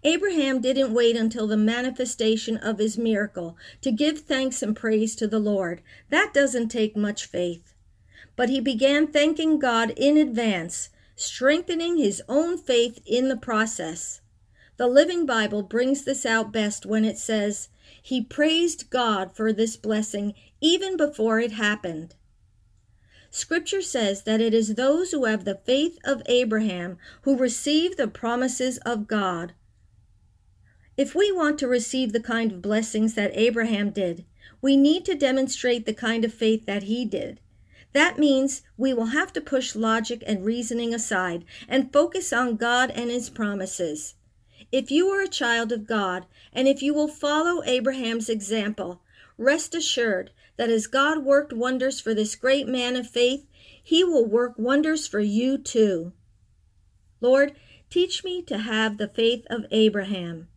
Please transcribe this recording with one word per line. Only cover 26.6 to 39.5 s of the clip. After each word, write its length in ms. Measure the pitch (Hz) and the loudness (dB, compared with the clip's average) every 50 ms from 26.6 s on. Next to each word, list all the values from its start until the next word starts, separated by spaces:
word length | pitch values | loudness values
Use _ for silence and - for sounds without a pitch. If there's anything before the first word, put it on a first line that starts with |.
| 220 214 185 180 175 175 185 175 - - - - _ | 0 -2 -2 -4 -8 -10 -10 -14 -18 -20 -20 -8 _
who 120 | 277 277 | 0 2
receive 600 | 247 262 247 226 - - 285 294 311 330 359 370 - | 2 2 -2 -2 -2 -2 0 2 2 2 0 -2 -2
the 100 | 269 226 | -4 -4
promises 680 | - - - 233 233 240 254 262 254 - 254 254 254 254 | -4 -6 -4 -4 -2 0 -2 -2 -2 -2 -4 -4 -4 -4
of 280 | - - 240 214 208 - | -4 -4 -4 -4 -4 -2
God. 460 | 220 214 202 185 180 170 170 175 - _ _ _ _ _ _ _ _ _ _ _ _ _ _ _ _ _ _ _ _ _ _ _ _ _ _ _ _ | -2 -2 -2 -2 -2 -4 -6 -10 -12 _ _ _ _ _ _ _ _ _ _ _ _ _ _ _ _ _ _ _ _ _ _ _ _ _ _ _ _
If 180 | - 277 269 - | -2 -2 -2 2
we 180 | 330 392 415 | 2 2 2
want 280 | 392 359 320 294 294 294 | 2 0 0 0 0 0
to 80 | 285 247 | 0 0
receive 440 | 247 247 226 - - 262 262 240 | 0 0 0 -2 -2 -2 -2 0
the 80 | 208 233 | -2 -4
kind 320 | 226 - 233 226 226 226 | -4 -2 -4 -2 -2 -2
of 80 | 190 180 | -4 -4
blessings 540 | 180 202 214 214 226 220 - 220 214 226 220 | -4 -2 0 0 0 -2 -2 0 0 0 0
that 160 | - 202 202 - | 0 -2 -2 0
Abraham 560 | - 220 233 233 226 226 233 226 202 208 202 | 2 2 2 2 0 0 0 0 0 -2 -2
did, 340 | 208 - 196 175 170 170 - _ _ _ _ - - _ - | -2 -2 -2 -2 -4 -6 -10 _ _ _ _ -20 -20 _ 2
we 120 | 269 277 | 4 6
need 300 | 277 277 294 311 370 349 | 6 6 6 4 2 0
to 80 | - 370 | -4 -2
demonstrate 720 | 277 285 269 262 269 262 262 - - - 254 240 240 220 | 0 2 2 2 2 0 -2 -4 -2 0 0 0 0 -2
the 80 | - 220 | -4 -6
kind 320 | - - 220 226 226 226 | -4 -2 -2 0 0 0
of 80 | 226 220 | -2 -2
faith 320 | - 233 220 220 220 220 | 0 2 2 2 2 0
that 180 | - 196 202 196 | -4 -6 -4 -2
he 220 | 196 220 240 247 | -2 -4 -2 -2
did. 340 | 208 196 - - - - - _ _ _ _ - _ _ - - _ _ | -4 -4 -6 -6 -8 -12 -16 _ _ _ _ -20 _ _ -20 -20 _ _
That 240 | 277 311 349 359 - | 2 2 2 2 2
means 460 | 302 294 277 262 262 277 269 - _ _ _ - | 4 4 4 4 2 0 -2 -6 _ _ _ -2
we 180 | 240 269 262 | 0 0 0
will 180 | 233 226 226 247 302 | 0 -2 0 0 -2
have 140 | 349 359 - | -2 -2 -4
to 80 | 339 | -10
push 340 | 302 - | -8 -2